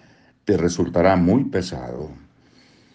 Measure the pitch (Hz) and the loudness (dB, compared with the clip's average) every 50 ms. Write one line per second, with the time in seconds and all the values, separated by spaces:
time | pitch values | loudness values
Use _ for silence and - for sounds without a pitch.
0 | _ _ _ _ _ _ _ _ - - 95 82 85 87 85 90 87 87 87 87 | _ _ _ _ _ _ _ _ -2 0 0 2 2 0 0 0 -2 0 2 2
1 | 85 95 95 90 82 90 110 139 143 - - 92 90 - 85 67 62 60 62 65 | 4 4 4 4 4 4 2 2 0 0 -2 -4 -4 -4 -8 -12 -10 -10 -10 -10
2 | 78 - 69 - - - _ _ _ _ _ _ _ _ _ _ _ _ | -12 -12 -14 -18 -20 -20 _ _ _ _ _ _ _ _ _ _ _ _